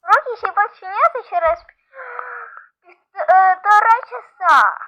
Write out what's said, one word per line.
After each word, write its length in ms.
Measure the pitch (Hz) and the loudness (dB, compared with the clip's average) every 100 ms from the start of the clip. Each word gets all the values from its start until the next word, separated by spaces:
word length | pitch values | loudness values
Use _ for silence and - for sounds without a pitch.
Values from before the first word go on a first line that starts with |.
Уроки 340 | 679 554 587 440 | 2 0 0 -8
ще 140 | 392 | -6
почнется 720 | 392 415 - 370 403 659 523 415 | -2 -4 -6 -12 -2 -2 -2 -6
через 300 | 349 330 330 | -4 -2 -4
пі-, 160 | _ _ _ 539 508 480 - - - - - _ 349 | _ _ _ -20 -16 -16 -14 -16 -18 -20 -20 _ _
пі-, 360 | _ _ 392 | _ _ -10
э, 340 | - 370 381 370 | 2 4 4 0
полтора 460 | 392 415 453 466 - | 2 2 4 0 -2
часа. 680 | 494 - _ 359 285 208 - | -16 -16 _ 2 4 2 -2